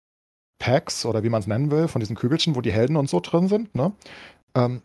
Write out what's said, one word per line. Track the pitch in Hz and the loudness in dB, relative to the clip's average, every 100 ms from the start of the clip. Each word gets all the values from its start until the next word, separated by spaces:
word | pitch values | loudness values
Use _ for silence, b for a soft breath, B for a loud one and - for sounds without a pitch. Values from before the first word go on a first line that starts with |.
| _ _ _ _ _ - | _ _ _ _ _ -6
Packs | - 135 - - 117 | 0 0 0 -6 -2
oder | 107 | 0
wie | 110 | 0
man's | 113 95 | 0 0
nennen | 104 143 | 0 0
will, | 151 160 | 0 0
von | 135 | -2
diesen | 107 113 | -4 -2
Kügelchen, | 120 160 - 127 | -2 0 0 0
wo | |
die | 117 | 0
Helden | 107 127 156 | 2 2 2
und | 139 | 0
so | 175 | 0
drin | - - 190 | 0 0 2
sind, | 208 226 | 0 -2
ne? | 120 160 - B B B B _ | -2 -2 -2 B B B B _
Ähm, | 127 123 123 | 0 0 0